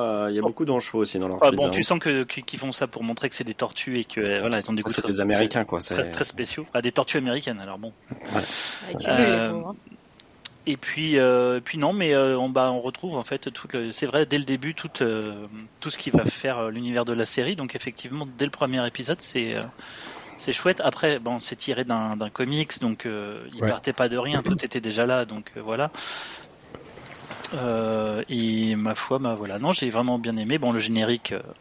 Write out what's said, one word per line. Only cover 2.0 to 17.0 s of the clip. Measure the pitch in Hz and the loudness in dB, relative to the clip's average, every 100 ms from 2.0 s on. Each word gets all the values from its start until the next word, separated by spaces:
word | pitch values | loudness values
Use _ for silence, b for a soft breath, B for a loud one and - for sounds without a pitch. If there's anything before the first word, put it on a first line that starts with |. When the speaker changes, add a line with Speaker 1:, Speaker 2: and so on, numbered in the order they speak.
Speaker 2:
que, | 160 135 | 2 0
que, | 127 - | 0 -6
qu'ils | - - | -8 -6
font | 135 | -6
ça | - 131 | -2 -4
pour | 113 | -2
montrer | 117 117 135 | -4 -2 -4
que | - | -4
c'est | |
des | 120 | -6
tortues | 107 117 - - 123 | -2 -4 -4 -4 -2
et | |
que, | 113 113 | -2 -2
euh, | 104 101 | 0 2
voilà, | 110 113 | 2 0
ils | 98 | 0
ont | |
des | 110 | -2
Speaker 1:
Ah, | 107 | 0
Speaker 2:
goûts | |
Speaker 1:
c'est | - | 0
Speaker 2:
très, | - | 0
Speaker 1:
des | 98 | 0
Américains, | 101 104 107 120 | 4 4 4 2
quoi, | 104 85 | 0 -2
Speaker 2:
très, | - 90 | -2 -2
Speaker 1:
c'est | 87 | -2
Speaker 2:
très | 85 | -2
spéciaux. | - - 113 - 156 | -4 -4 -4 -4 -2
Ah, | 123 | 0
des | 120 | 2
tortues | - - 151 | 2 2 2
américaines, | 127 135 139 107 | 2 -2 -2 -6
alors | 98 98 | -8 -10
bon. | 110 - - | -12 -14 -16
Speaker 1:
Ouais. | - - | -14 -4
Speaker 3:
Ah, | 101 92 B B B 190 | -4 -2 B B B -8
ils | - - | -4 2
Speaker 2:
Euh, | 127 117 113 113 | 6 6 6 2
Speaker 3:
les | |
pauvres, | 107 190 | -2 -6
hein. | 202 - - - - - - - - 151 | -10 -14 -20 -20 -20 -20 -10 -10 -6 -4
Speaker 2:
et | 135 | -2
puis, | - 147 156 143 | -2 -4 4 6
euh, | 127 123 123 123 | 8 8 6 2
et | |
puis | 120 160 | -2 0
non, | 147 | 2
mais, | 202 165 | 2 4
euh, | 139 135 127 | 6 6 4
on, | 131 | 2
bah, | 131 127 | 4 4
on | 127 | 2
retrouve | 127 - 185 147 | -2 -6 -4 -4
en | |
fait | 117 139 135 | -4 -4 -6
tout | - - | -10 -6
le, | 127 113 | -4 -4
c'est | 107 135 | -2 2
vrai, | 147 151 | 4 4
dès | 147 | 2
le | |
début, | 135 131 143 | 2 0 -2
tout, | 160 160 - | -6 -8 0
euh, | 120 110 107 104 104 107 110 - | 2 2 -2 -8 -12 -14 -16 -10
tout | 151 | -8
ce | - | -4
qui | 139 | 2
va | 120 | 4
faire, | 110 - 135 120 | 4 0 -2 0
euh, | 113 | -2
l'univers | 113 123 120 | -2 -2 0